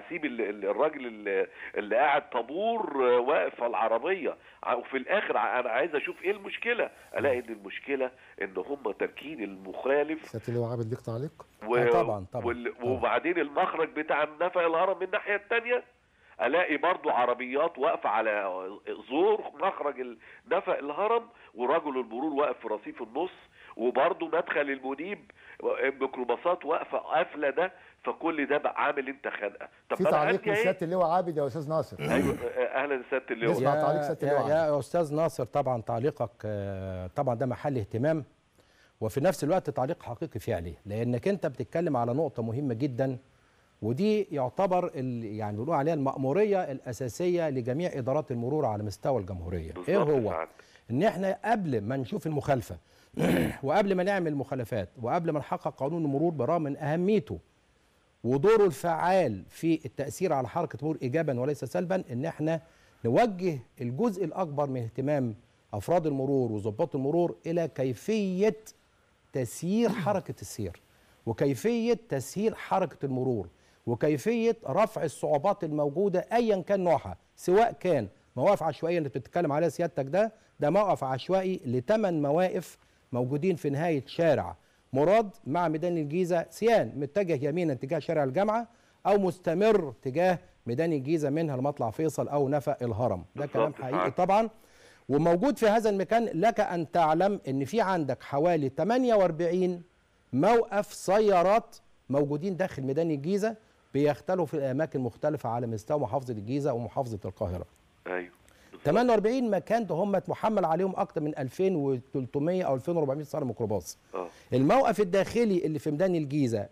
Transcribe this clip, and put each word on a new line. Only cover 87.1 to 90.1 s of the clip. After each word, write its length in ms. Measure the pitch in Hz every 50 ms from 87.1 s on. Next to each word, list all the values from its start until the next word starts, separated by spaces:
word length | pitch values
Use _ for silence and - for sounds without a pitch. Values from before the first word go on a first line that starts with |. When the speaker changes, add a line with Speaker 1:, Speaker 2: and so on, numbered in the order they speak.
| - 202 208 170 165 131 139
Speaker 3:
يمينا 260 | 143 147 180 180 160 135
تجاه 260 | 120 - 135 170 -
شارع 240 | - - 165 156 143
الجامعة، 440 | 135 127 180 202 214 214 233 233 - _ _ _ _ _ _ -
أو 120 | 175 202
مستمر 760 | 208 196 180 160 - - 175 160 175 202 226 220 202 170 139 120 -
تجاه 380 | - 131